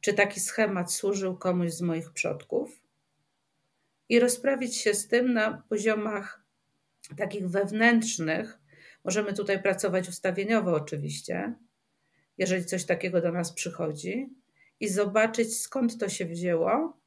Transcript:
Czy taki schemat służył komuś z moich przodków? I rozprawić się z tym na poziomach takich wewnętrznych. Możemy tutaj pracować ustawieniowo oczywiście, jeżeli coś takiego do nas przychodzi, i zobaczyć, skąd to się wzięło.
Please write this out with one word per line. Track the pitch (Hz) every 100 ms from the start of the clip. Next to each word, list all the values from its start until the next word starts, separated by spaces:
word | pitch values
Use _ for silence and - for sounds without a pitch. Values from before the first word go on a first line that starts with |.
Czy | -
taki | 202 202 -
schemat | - - 214 185 175
służył | - 196 202 190 185
komuś | 185 180 170
z | 165
moich | 175 165 165
przodków? | - - 151 - - 294 - _ _ _ _ _ _ _ _ _ _ _ _ _
I | 233
rozprawić | 240 - 269 262 247 -
się | 214
z | 202 -
tym | 233 254
na | 233 214 - -
poziomach | 214 214 214 214 208 - - _ _ _ _ _ _ - 147
takich | 208 202 185
wewnętrznych. | 190 196 214 233 233 220 - 160 165 226 - _ - - -
Możemy | 196 190 208
tutaj | 196 202 190
pracować | 196 185 202 185 185
ustawieniowo | - 190 180 202 226 185 156
oczywiście, | 147 147 147 147 - 180 202 240 _ _ _ _ _ _ _ -
jeżeli | 180 185 175
coś | 180 -
takiego | 175 185 175
do | 170
nas | 175 170
przychodzi, | - 180 175 160 151 175 220 277 - _ _ _ _
i | -
zobaczyć, | 190 196 214 226 226 226 -
skąd | - 269 233 -
to | 196
się | 190 175
wzięło. | 170 180 170 - 240 320 -